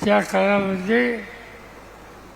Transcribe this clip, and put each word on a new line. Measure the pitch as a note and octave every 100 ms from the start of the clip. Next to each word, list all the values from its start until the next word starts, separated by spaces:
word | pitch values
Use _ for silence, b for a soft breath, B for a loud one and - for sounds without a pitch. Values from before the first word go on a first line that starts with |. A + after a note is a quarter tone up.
त्या | G3+ G#3
काळामध्ये | F#3+ G3 G3 G3+ G3 F#3+ F#3 A3+ B3 A3+ G3+ - - - - - - - - - -